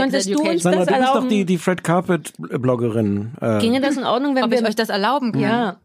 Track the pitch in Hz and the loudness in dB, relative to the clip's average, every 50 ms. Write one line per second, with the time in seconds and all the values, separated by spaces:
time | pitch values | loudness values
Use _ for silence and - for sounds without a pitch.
0 | 262 269 - - 190 190 202 190 - 196 175 170 170 175 185 - - 285 294 262 | -2 0 0 -2 -2 0 -2 0 0 0 0 0 2 2 2 2 2 2 2 2
1 | 254 262 269 240 262 254 226 202 196 170 185 170 - 190 180 175 - - 165 180 | 2 2 2 2 2 0 0 0 2 0 0 0 0 -2 -2 -2 -2 0 0 0
2 | 180 - 180 160 147 - - - 156 - - - 120 127 127 117 120 120 104 117 | 0 0 -2 -2 -2 -8 -14 -12 -12 -6 -6 -2 0 0 0 0 0 0 0 0
3 | 110 101 101 101 104 113 131 - - 117 110 104 107 226 240 269 262 277 294 269 | 0 0 0 -2 -4 -6 -8 -4 -2 0 0 2 2 2 2 2 0 0 -2 -2
4 | 240 123 202 247 277 294 269 262 233 226 240 247 226 226 202 226 226 214 202 202 | -2 -2 0 0 0 0 0 0 0 2 2 2 0 0 0 0 -2 -2 0 0
5 | 196 220 262 294 262 233 - - - - 226 240 240 196 175 - _ | 0 0 0 0 -2 -2 -2 0 0 0 0 0 0 -2 -4 -8 _